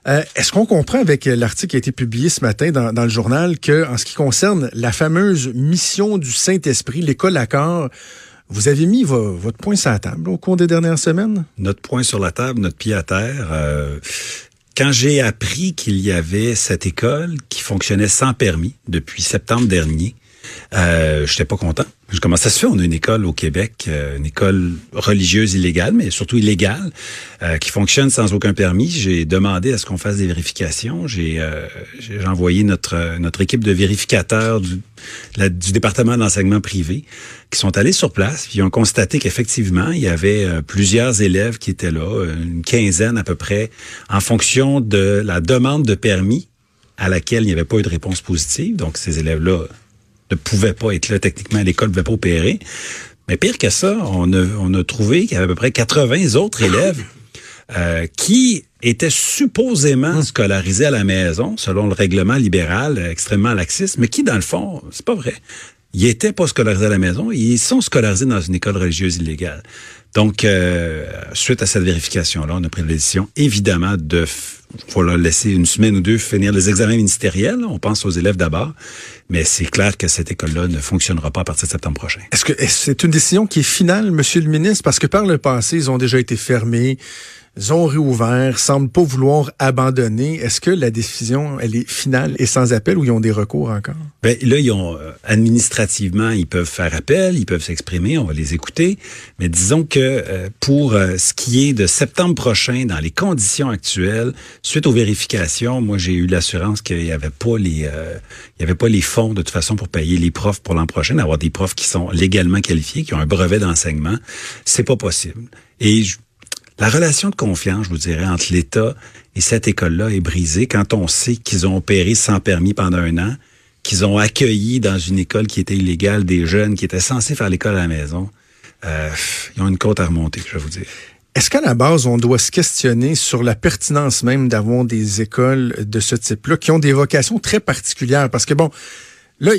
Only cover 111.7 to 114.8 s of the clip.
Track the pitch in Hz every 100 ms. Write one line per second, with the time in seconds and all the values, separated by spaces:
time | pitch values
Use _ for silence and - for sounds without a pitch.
111.7 | - - 95 87 87 92 98 90 98 -
112.7 | 82 76 147 160 78 76 87 90 104 92
113.7 | 85 82 76 78 110 - - - - -
114.7 | -